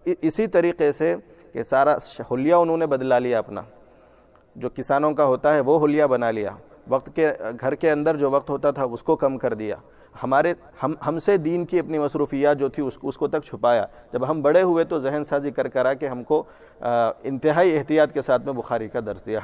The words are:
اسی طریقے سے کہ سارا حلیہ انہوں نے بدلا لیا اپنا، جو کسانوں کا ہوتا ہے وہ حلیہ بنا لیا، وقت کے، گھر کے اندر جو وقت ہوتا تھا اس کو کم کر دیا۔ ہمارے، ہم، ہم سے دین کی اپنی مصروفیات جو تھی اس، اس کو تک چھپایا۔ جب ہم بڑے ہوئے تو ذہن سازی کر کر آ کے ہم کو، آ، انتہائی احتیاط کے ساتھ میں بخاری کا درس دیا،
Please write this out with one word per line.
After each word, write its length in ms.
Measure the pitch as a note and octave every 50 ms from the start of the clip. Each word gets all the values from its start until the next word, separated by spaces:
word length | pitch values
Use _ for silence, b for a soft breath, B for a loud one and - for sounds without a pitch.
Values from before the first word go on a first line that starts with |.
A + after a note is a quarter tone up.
| - F3 F3+ -
اسی 260 | - D#3+ D3 - A3 G#3
طریقے 440 | - F3+ E3+ F3 E3+ - E3 C#3+
سے 240 | C#3+ - D#3 E3 F3 G3+ - B B B B B B
کہ 100 | A#2+ A#2
سارا 320 | - C3+ C3 C#3 D3 D3 - - - - - A#2 -
حلیہ 220 | A#2+ B2+ C3 D3+ F3
انہوں 240 | F3 E3+ E3 E3 E3
نے 80 | E3
بدلا 340 | D3+ C#3+ B2+ C3 C3 B2+ B2
لیا 200 | B2 B2 A#2+ A2
اپنا، 220 | G#2 - G#2 G2 G2 - - - - b b b b b b b b b b b b _ _
جو 140 | - A#2+ B2
کسانوں 440 | - - B2+ - C#3+ C#3 D3 D3+ C#3+
کا 120 | C3 D3
ہوتا 280 | C#3 B2+ B2 - D3 D3+
ہے 60 | D3+
وہ 260 | C3+ B2+ D3+ E3 D3+
حلیہ 200 | D3 D3 D3+ D3+
بنا 260 | C#3 B2+ B2 A#2+ A#2
لیا، 180 | A2+ A2 G#2 G2 G2+ G2 - - - - _ -
وقت 200 | A#2+ C3+ - - -
کے، 140 | - D#3+ D3+ - - - A2 A#2+ -
گھر 140 | - C3 D3
کے 160 | - - D#3+
اندر 260 | D3+ D3 D3 D#3+ D#3+ D3
جو 140 | C#3+ C3+
وقت 180 | C3+ C#3+ - -
ہوتا 220 | C#3+ C#3 C#3 D3
تھا 120 | C#3 C3 C#3
اس 200 | B2 A#2 A#2 -
کو 120 | - D#3+
کم 220 | D#3 D3+ C#3 C3+ B2
کر 160 | - C3 A#2
دیا۔ 220 | G#2+ G#2+ G#2 G2+ - - b b b b b b - -
ہمارے، 300 | B2 C3+ C#3 D3+ E3+ E3+ - - - - - -
ہم، 100 | C3+ D#3 - - D3+
ہم 120 | D#3 E3
سے 180 | - - G3+ F#3+
دین 280 | D3+ D#3 E3+ F3 F3
کی 140 | - - F3+
اپنی 200 | D#3 - D#3+ D#3
مصروفیات 580 | D3 D3 - D#3 D3 C3+ - C3+ C#3 D3 D3 C3+
جو 120 | C#3 C3
تھی 140 | - - D3
اس، 140 | C3 A2+ -
اس 160 | - B2+ A2+ -
کو 100 | D#3 C#3
تک 160 | - D#3 C#3
چھپایا۔ 420 | - - G#2 A2 A#2+ A#2+ A2+ G2+ - B B B B -
جب 160 | B2 C3 C3
ہم 120 | D#3 D#3+
بڑے 200 | C#3 C#3+ D#3 F3+
ہوئے 220 | F#3+ F3+ E3+ E3 E3
تو 160 | E3 E3+ D#3
ذہن 240 | B2+ C3+ C#3+ D3+ D3
سازی 280 | - D3 C#3+ C#3+ D3
کر 160 | A#2 - C3 C3
کر 180 | - C3+ B2+
آ 80 | B2+ C#3
کے 140 | B2+ D3+ C#3
ہم 160 | B2+ B2 B2
کو، 200 | - D#3 D#3 E3 B B B B B B B
آ، 100 | - A#2+ A#2+ A#2+ A#2 A2+ - - -
انتہائی 540 | C3+ C3+ C3 - D#3 D3+ E3 F#3 F#3 D#3+ D3+
احتیاط 360 | C3+ - D3+ D#3 D3+ C#3 -
کے 80 | C#3+
ساتھ 200 | C3 - C3 B2 A#2
میں 80 | C#3 C3+
بخاری 340 | A#2+ A2+ - B2+ A2+ A2+ G#2
کا 120 | - A#2+
درس 260 | A2+ G#2 G2+ F#2+ -
دیا، 140 | - G#2+ G#2+